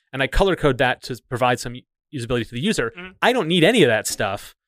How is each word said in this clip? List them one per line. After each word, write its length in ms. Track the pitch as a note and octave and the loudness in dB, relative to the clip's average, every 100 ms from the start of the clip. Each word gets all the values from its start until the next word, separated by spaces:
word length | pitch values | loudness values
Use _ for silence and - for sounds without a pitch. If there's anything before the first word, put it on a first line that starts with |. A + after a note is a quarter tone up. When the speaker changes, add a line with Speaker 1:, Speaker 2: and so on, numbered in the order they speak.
| _ | _
Speaker 1:
and 100 | C3 | -4
I 60 | C3+ | -2
color 300 | - G3 D#3+ | 2 2 2
code 200 | D3 B2 | 0 2
that 220 | B2+ - | 0 0
to 120 | - B2 _ | -8 -12 _
provide 320 | B2 B2+ B2 | -2 0 0
some 160 | B2 B2 - _ _ | -4 -14 -18 _ _
usability 360 | C#3+ A#2 B2 A2+ | -10 -4 -4 -4
to 60 | A#2+ | -4
the 40 | |
user. 320 | F3+ G3+ A#2 F3 | -2 -2 -4 -6
Speaker 2:
Mm-hmm. 140 | F#3 - | -18 -2
Speaker 1:
I 100 | G3 | 0
don't 160 | B3+ D#3+ | 2 0
need 160 | F3+ | 4
any 200 | D#3+ A#3+ | 4 6
of 40 | C3+ | 4
that 180 | A2 - | 2 -2
stuff 480 | - G#2+ G2+ - _ | -4 -4 -4 -10 _